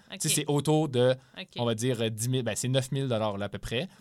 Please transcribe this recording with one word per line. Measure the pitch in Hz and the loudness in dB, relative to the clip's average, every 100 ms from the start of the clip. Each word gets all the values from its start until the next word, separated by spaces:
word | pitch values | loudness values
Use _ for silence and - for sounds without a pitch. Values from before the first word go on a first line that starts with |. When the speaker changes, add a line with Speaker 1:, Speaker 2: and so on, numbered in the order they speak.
| - | -10
Speaker 1:
tu | 190 | -6
sais, | 156 | 0
Speaker 2:
Ok. | - | 0
Speaker 1:
c'est | 147 | 2
autour | 143 143 151 156 | 0 4 2 2
de, | 123 123 127 - - | 4 4 4 -4 -16
Speaker 2:
Ok. | 185 - | -12 -4
Speaker 1:
on | 117 | -2
va | 110 | 0
dire, | 127 117 | 0 0
euh, | 113 | -2
dix | 110 117 | -2 -2
mille, | 131 | 0
ben, | 117 101 | -2 -2
c'est | 123 | 0
neuf | 135 127 | 0 0
mille | 139 135 | -2 0
dollars, | 110 107 98 | 0 0 -2
là, | 101 | -6
à | |
peu | 101 | -6
près. | - 117 180 - | -4 -4 -4 -10